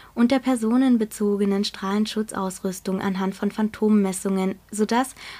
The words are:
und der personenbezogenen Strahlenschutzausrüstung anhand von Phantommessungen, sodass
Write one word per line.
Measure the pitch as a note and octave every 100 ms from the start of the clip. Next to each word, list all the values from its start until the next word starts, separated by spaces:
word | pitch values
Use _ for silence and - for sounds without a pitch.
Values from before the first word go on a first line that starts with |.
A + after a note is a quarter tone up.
| -
und | - A#3+
der | C4+
personenbezogenen | B3+ B3+ A3 B3 C4 A#3+ G#3+ - G#3 G3+ G3+ G3
Strahlenschutzausrüstung | G#3 - F#3+ G3+ G#3+ G#3+ G#3+ G3+ F#3+ F#3 F#3+ F#3 - F#3+
anhand | G3 F#3 F#3+ G3
von | G#3
Phantommessungen, | - G#3+ - G#3+ G#3 F#3+ F#3 G3 F#3+ F#3+ F#3+ _
sodass | G#3 G#3+ A#3 C4 - -